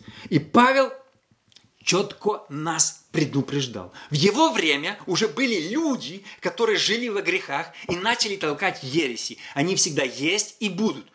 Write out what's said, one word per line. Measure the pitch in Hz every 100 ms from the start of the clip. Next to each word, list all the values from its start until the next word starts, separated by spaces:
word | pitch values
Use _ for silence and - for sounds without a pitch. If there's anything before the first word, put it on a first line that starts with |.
| - - -
И | 160
Павел | - 233 247 269 254 - - _ _ _ _ - _ _
четко | - 175 - - 208 208 -
нас | 147 156 165 156 - _
предупреждал. | 156 143 135 - 143 127 107 90 - -
В |
его | 147 185 214 320
время | 220 165 143 165 208 -
уже | 170 214
были | 220 262 208 156
люди, | 269 330 247 135 190 - -
которые | 180 175 226 196
жили | - 226 240
во | 202
грехах | 175 180 - 143 160 - -
и | 175
начали | 208 240 226 196
толкать | 156 - 190 175
ереси. | 135 151 139 113 - 113 -
Они | - 170 190
всегда | 180 147
есть | 135 120 151 208 - -
и | 208
будут. | 175 214 131 -